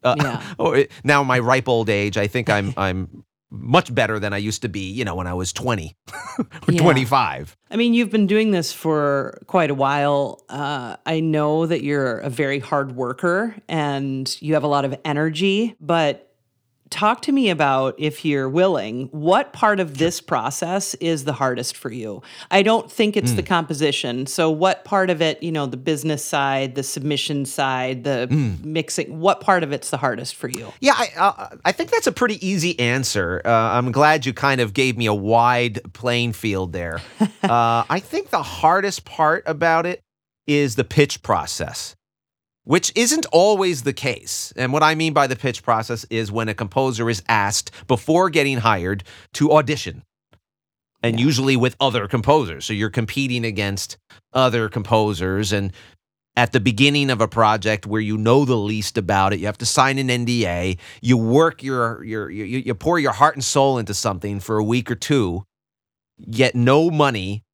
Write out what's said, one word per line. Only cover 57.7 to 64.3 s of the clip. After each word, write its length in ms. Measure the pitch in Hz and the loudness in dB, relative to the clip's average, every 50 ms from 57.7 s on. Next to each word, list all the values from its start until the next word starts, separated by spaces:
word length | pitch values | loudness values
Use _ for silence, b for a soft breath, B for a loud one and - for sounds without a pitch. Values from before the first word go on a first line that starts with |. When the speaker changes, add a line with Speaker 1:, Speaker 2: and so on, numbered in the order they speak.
| 107 101 - | -2 -2 -4
Speaker 1:
where 160 | 104 104 110 107 | -4 -4 -2 -2
you 140 | 104 107 107 | -2 -2 0
know 260 | 107 110 120 139 147 | 4 4 4 4 4
the 120 | 127 127 113 | 2 0 0
least 400 | 101 104 110 107 101 - - 117 | 0 -2 -4 -4 -6 -4 -4 -4
about 340 | 101 87 104 95 95 98 104 | -2 2 2 4 4 2 0
it, 80 | 90 | -2
you 60 | 85 | -4
have 120 | 104 104 - | -6 -6 -4
to 80 | 120 | -4
sign 320 | 113 - - - 135 135 135 | -2 2 4 4 4 2 0
an 120 | 135 127 | 0 0
N 140 | 123 123 120 | 0 0 0
D 200 | 117 123 120 110 | 0 0 0 0
A, 300 | 90 87 87 87 95 92 90 B B B B | 0 -2 -2 -2 -2 -4 -4 B B B B
you 160 | B 117 127 | B 4 4
work 460 | 117 113 113 120 143 160 165 - _ - | 4 4 4 4 4 4 4 2 _ -8
your, 420 | 135 135 127 117 117 113 - - | -6 -2 -2 -2 -2 -4 -8 -10
your, 260 | 113 110 110 104 71 | -8 -8 -8 -8 -8
you, 140 | 82 104 107 | -8 -10 -8
you 300 | 95 117 131 131 117 120 | -6 -6 -6 -4 -4 -6
pour 240 | - - 151 175 175 | -2 0 0 2 2
your 120 | 147 139 101 | 2 0 2
heart 220 | - 139 156 151 | 4 4 2 4
and 80 | 135 127 | 0 -4
soul 340 | - - 143 135 139 131 123 | -2 2 2 2 2 2 0
into 160 | 110 98 104 | -2 -4 -6
something 440 | - - 113 98 87 - 101 | -4 -2 -4 -4 -4 -6 -6